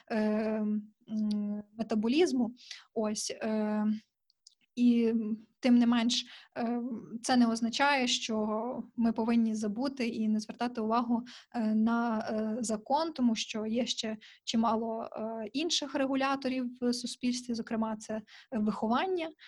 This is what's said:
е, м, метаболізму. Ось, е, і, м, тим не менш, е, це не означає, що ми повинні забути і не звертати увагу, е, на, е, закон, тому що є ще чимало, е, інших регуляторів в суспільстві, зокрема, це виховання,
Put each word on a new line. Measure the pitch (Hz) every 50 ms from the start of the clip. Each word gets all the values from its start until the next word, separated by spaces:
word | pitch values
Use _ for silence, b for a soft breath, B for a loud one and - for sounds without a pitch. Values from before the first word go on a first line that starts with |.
| B -
е, | 226 220 214 214 214 214 220 220 220 220 214 208 214 214 214 214 _ _ _ -
м, | 220 214 214 214 208 208 208 208 208 208 - _ - -
метаболізму. | 220 - 233 214 208 233 254 311 370 302 254 262 233 214 B B B B B B B B -
Ось, | 220 214 214 214 214 - -
е, | - - - 220 214 220 214 214 214 214 208 214 214 214 - _ _ _ _ _ _ _ _ - _ _ _ _ -
і, | 240 247 240 240 233 233
м, | 226 233 226 220 214 226 - - _ _ _
тим | - 254 240 240
не | 240 233
менш, | 240 240 226 240 240 - - B B B B B - -
е, | 240 233 240 240 240 254 233 208 - - 196 240 -
це | - 262 247
не | 240 226
означає, | 226 226 233 226 226 - 277 285 285 269 247 247
що | 247 - - - 220 214 214 214 214 214 220 247 262 - - - -
ми | - 226 233 226
повинні | 247 220 226 233 233 226 226 214
забути | 214 220 214 202 226 269 285 277 277 233 233
і | - 233 220 214
не | 214 214
звертати | 214 - - - 233 247 247 233
увагу, | 214 220 226 240 247 233 240 226 B B B B B B -
е, | 240 220 214 214
на, | 220 220 233 233 233 233 240 220 220
е, | - - 220 214 220 220 214 254 226
закон, | 202 220 214 - - 269 302 330 339 320
тому | - 247 240 226
що | 214 - - - 220 214
є | 220 220 240 233
ще | - - - - 214 214 214 B B B B B
чимало, | - - 226 226 226 226 220 233 226 220 226 -
е, | - - - 220 226 226 226 220 - -
інших | 269 320 339 302 - 294 269 -
регуляторів | 294 269 269 277 262 269 277 277 269 269 254 254 262 254 247 - -
в | 247 240 240
суспільстві, | 247 247 240 - - - 247 247 - - - 233
зокрема, | 220 226 - 226 220 220 220 220 214
це | - - 214 220 214 B B B B B
виховання, | 262 214 214 214 - - - 214 233 269 349 381 370 349 320 330 330 B B